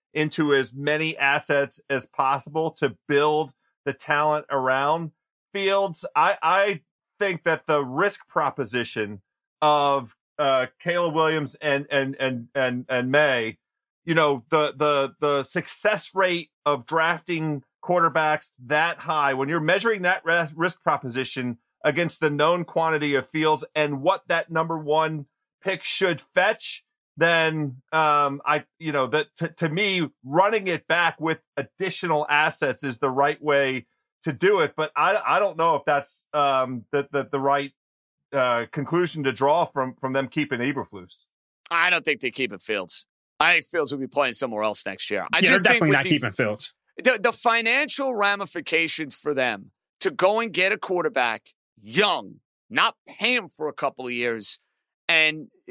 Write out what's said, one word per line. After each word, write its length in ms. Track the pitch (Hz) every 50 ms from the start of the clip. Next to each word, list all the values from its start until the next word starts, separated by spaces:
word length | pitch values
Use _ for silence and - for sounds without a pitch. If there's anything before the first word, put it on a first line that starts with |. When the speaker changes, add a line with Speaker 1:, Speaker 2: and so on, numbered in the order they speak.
| _ _ -
Speaker 1:
into 400 | 147 156 156 - 170 156 143 139
as 200 | 135 127 117 123
many 440 | 139 143 147 151 156 160 160 160
assets 640 | - 139 139 143 151 - - 147 139 139 135 - - _ -
as 160 | 139 127 123
possible 680 | - _ - 135 131 143 131 - 156 147 160 160 156
to 240 | - - 151 135 - _ _ -
build 440 | 143 143 151 151 151 156 160 131 _ _ _ _ _ _ -
the 80 | 139 135
talent 520 | - - 156 147 147 151 151 151 151 - -
around 600 | 139 131 127 131 131 135 139 147 160 170 165 156 - _ _ _ _ _ _ _ -
Fields. 520 | 202 196 190 196 196 196 190 160 - - - -
I, 220 | 147 165 190 196 -
I 400 | - 165 185 196 202 208 190 151 _ _ _ _ _ _ _ -
think 240 | 208 196 175 156 -
that 220 | 170 156 147 -
the 180 | - 151 147 139
risk 440 | 127 131 151 196 202 - - - _
proposition 920 | - 170 151 127 - 147 127 101 127 147 143 - - 117 107 101 107 98 _ _ _ _ _ _ _ -
of, 540 | 151 151 151 147 143 143 139 135 120 107 - _ _ _ _ -
uh, 280 | 147 135 135 131 123 - _ _
Caleb 340 | - 175 175 175 175 165 151
Williams 400 | 165 160 160 160 156 143 127 -
and, 300 | - 156 147 139 139 139 -
and, 240 | 143 139 135 135 135 -
and, 280 | 135 131 127 117 117 - -
and, 300 | 139 131 127 123 123 123
and 240 | - 127 123 127 127
May, 460 | 139 147 151 139 127 120 113 110 - _ _ _ _ _ _ _ _ _ -
you 100 | 160 160
know, 280 | 165 151 147 139 123 113 -
the, 240 | 160 151 151 139 135
the, 400 | 131 151 147 147 139 135 123 - -
the 240 | 151 147 143 139 131
success 720 | - - 180 - - - - - 208 214 180 - - -
rate 340 | 190 190 185 175 170 - - _ _ -
of 200 | 147 143 123 117
drafting 760 | - 156 165 160 170 170 160 - - 170 160 160 156 147 139 - _ _ _ -
quarterbacks 680 | - 175 175 165 160 135 160 156 151 151 151 - - _ - 123
that 340 | 120 147 151 165 170 156 -
high, 340 | - 165 160 151 143 139 135
when 160 | 131 139 143
you're 100 | 170 165
measuring 440 | 151 160 185 202 202 233 220 190 180
that 200 | 180 190 - -
res-, 280 | 165 170 170 165 147 156
risk 280 | 160 170 180 - - -
proposition 720 | 165 147 139 139 123 113 131 127 - - 131 123 123 117 - _ _ _ _ -
against 380 | 151 131 165 170 - - -
the 80 | 160 151
known 340 | 147 143 147 165 175 175 165
quantity 520 | - - 165 160 160 156 147 147 147 143
of 140 | 135 127 -
Fields 340 | - 156 156 156 156 147 156 - -
and 260 | 156 151 147 143 135
what 260 | 139 180 - - _
that 240 | - 170 165 - -
number 260 | 165 160 165 165 165
one 480 | 156 151 147 151 156 160 156 156 147 135 - _ _ _ _ _ _ -
pick 200 | 190 190 - -
should 380 | - - - 196 180 165 131
fetch, 640 | - _ - 180 185 208 233 - - - - - _ _ _ _ _ _ _
then, 640 | 135 165 170 170 165 160 160 160 156 147 139 123 135 _ -
um, 500 | 156 160 156 151 147 147 143 139 139 143 -
I, 180 | 143 151 151 - _ _ -
you 140 | 160 156 147
know, 140 | 139 127
that 280 | 117 147 156 147 - _
to, 140 | - 165 160
to 180 | 160 - 170
me, 420 | 156 151 190 214 196 190 180 156 123 - _ -
running 440 | 131 143 165 196 214 226 214 190
it 200 | 185 170 147 -
back 320 | - 160 175 170 165 - -
with 220 | 156 160 156 - _ _ -
additional 680 | 151 139 - _ - 190 180 - - 185 170 156 147 151 -
assets 560 | 147 147 156 - - - 156 135 120 - 143
is 140 | 135 120 -
the 120 | 143 135
right 300 | 127 139 139 147 143 -
way 440 | 147 151 143 139 139 131 131 127 - _ _ _ _ _ _ _ -
to 80 | 165
do 280 | 131 - 175 196 208 180
it. 140 | 151 - -
But 140 | 156 156 147 -
I, 240 | 147 156 185 208 196 -
I 140 | 127 156 190
don't 180 | 208 190 160
know 180 | 160 165 170 156
if 80 | 135 -
that's, 420 | 156 143 139 139 - - - - _ -
um, 520 | 147 143 139 135 131 131 127 127 120 - _
the, 160 | 147 143 139 -
the, 160 | 143 139 131 -
the 80 | - 135
right, 340 | 135 139 139 143 139 139 _ _ _ _ _ _ _ _ _ _ _ _
uh, 340 | 143 135 127 123 120 117 113 -
conclusion 520 | - 151 135 - 165 175 175 160 - 156 139
to 100 | 135 117
draw 320 | - 135 143 156 175 160
from, 300 | - - 139 131 131 -
from 180 | _ 135 131 131
them 160 | 135 135 117
keeping 300 | - 156 143 - 135 117
Eberflus. 680 | 123 143 139 131 98 - 104 95 90 - - - - _ _ _ _ _ _ _ - -
Speaker 2:
I 200 | 170 165 170 180
don't 160 | 180 165 135
think 160 | 160 143 110
they 100 | 135 120
keep 220 | - - 127 104 101
it 80 | 90
Fields. 460 | - - 107 98 92 - - - - _ _ _ _ _ _ -
I 140 | 156 170 175
think 120 | 165 -
Fields 260 | - - 165 147 131
will 80 | 143 135
be 80 | 135
playing 260 | 127 - 147 139 123 117
somewhere 300 | - 135 120 110 107 110
else 220 | 107 104 - -
next 260 | 101 95 - - -
year. 140 | 104 95 85 - -
I 60 | 170
Speaker 3:
Yeah, 20 |
they're 100 | 190 170
Speaker 2:
just 140 | 180 196 175
think 80 | - 240
Speaker 3:
definitely 160 | 226 165 151
Speaker 2:
with 60 | 143
Speaker 3:
not 80 | 135 139
Speaker 2:
these 180 | 185 151 143
Speaker 3:
keeping 100 | 123 107 -
Fields. 400 | - 117 104 104 - - - - _ _ _ _ - -
Speaker 2:
the, 160 | 254 247 208
the 100 | 214 233 220
financial 800 | - - 233 226 233 220 226 247 277 302 - - 285 269 262 240
ramifications 1040 | 208 202 202 202 202 196 - - 170 139 - 160 165 165 156 - - 160 131 -
for 180 | - - 151 143
them 380 | 131 127 120 107 98 95 - _ _ _ _ _ -
to 120 | - 190
go 280 | 139 - 180 196 214 226
and 140 | 226 214 160
get 180 | 170 185 196
a 60 | 208
quarterback 720 | - - - 185 175 156 147 120 135 123 117 110 104 - - - _ _ _ _ 110
young, 540 | 101 107 117 175 208 202 165 127 101 - - - _ _ _ _ _ -
not 260 | 110 151 202 226 - _ _
pay 280 | - - - 202 240 254
him 120 | 240 226
for 200 | - - - 156
a 60 | 143 123
couple 320 | - 147 135 - - 127
of 80 | 123 123
years, 460 | 120 120 120 117 110 104 - - - _ _ _ _ _ _ _ _ _ -
and 380 | 165 160 156 156 156 156 147 - _ _ _ -